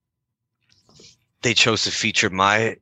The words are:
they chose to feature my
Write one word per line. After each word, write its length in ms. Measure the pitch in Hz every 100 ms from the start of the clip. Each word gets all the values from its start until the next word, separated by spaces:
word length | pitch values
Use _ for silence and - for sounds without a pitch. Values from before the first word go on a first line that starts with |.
| _ _ _ _ _ _ _ _ _ - - _ _ _
they 120 | 123
chose 280 | 110 120 110
to 60 | -
feature 400 | - 110 - 104
my 460 | 92 98 104 113 95